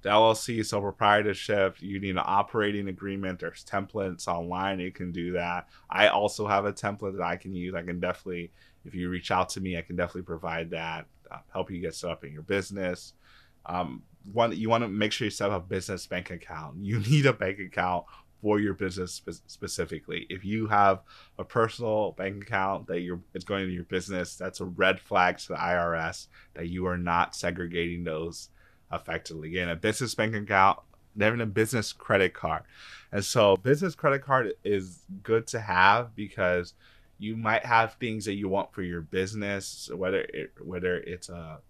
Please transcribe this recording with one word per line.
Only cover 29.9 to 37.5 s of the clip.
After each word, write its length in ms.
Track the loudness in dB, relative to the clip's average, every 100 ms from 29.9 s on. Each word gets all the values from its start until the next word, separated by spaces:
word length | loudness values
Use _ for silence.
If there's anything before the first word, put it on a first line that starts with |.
| 0 -4
bank 200 | -2 -2
account, 440 | -2 2 6 8 6 _ _ _ 2
then 240 | 2 2
a 60 | -2
business 440 | 2 2 2 -2
credit 440 | -8 2 4 4
card. 280 | 2 -4 -4 -6 -20 -20 -20 -6
And 140 | -4
so 320 | 0 6 8 6
business 380 | 4 2 2
credit 280 | 0 0 0
card 300 | 2 2 2 -4
is 380 | -2 -2 -2 -14 -16 -14
good 240 | 0 0 2
to 120 | -8
have 540 | 0 6 8 8 2
because 600 | -8 -10 0 2 2 -2 -12 -20 -20 _ _
you 180 | -8 -2
might 280 | 2